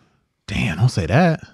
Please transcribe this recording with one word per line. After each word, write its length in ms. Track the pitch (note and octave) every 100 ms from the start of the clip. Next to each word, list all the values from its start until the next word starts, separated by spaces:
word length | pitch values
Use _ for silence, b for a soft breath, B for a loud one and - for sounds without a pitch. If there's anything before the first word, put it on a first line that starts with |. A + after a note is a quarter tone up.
| _ _ _ _ -
Damn, 320 | G#2 B2 D#2+
don't 100 | B2+
say 160 | - D#2+
that. 340 | A#2 E3+ - -